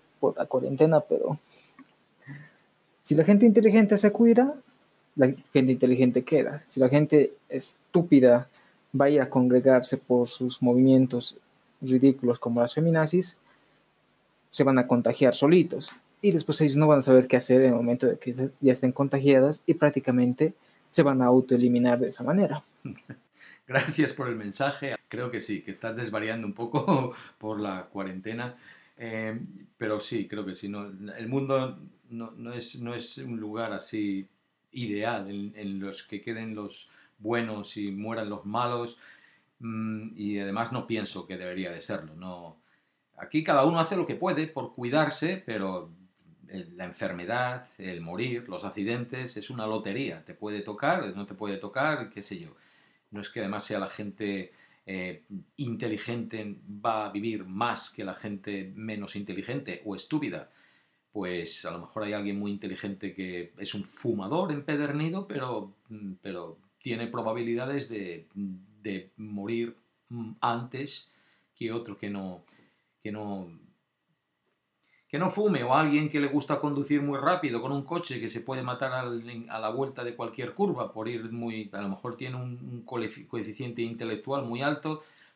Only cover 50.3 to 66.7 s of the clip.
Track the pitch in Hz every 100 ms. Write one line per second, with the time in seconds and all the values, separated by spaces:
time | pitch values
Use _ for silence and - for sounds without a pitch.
50.3 | - 104 104 107 104 143 180 110 95 101
51.3 | 98 104 95 104 131 151 147 104 - 98
52.3 | 92 80 - _ _ _ _ _ 104 101
53.3 | 117 98 104 - 104 95 - 104 92 104
54.3 | 98 90 _ _ _ - 95 90 - _
55.3 | 101 - - 127 107 117 104 - 120 113
56.3 | 113 104 98 - 104 117 110 104 101 110
57.3 | 107 92 95 120 107 - - 98 92 107
58.3 | 101 104 101 95 98 110 104 101 101 101
59.3 | 95 95 139 139 - 107 95 - 156 131
60.3 | 80 - _ _ _ _ _ _ 107 90
61.3 | 90 85 - 87 85 87 110 104 104 101
62.3 | 101 101 98 107 95 104 95 92 95 92
63.3 | 90 87 - 98 104 98 - 120 104 98
64.3 | 160 185 147 143 147 143 147 160 190 190
65.3 | 139 127 110 98 _ _ 107 101 92 98
66.3 | 90 82 82 _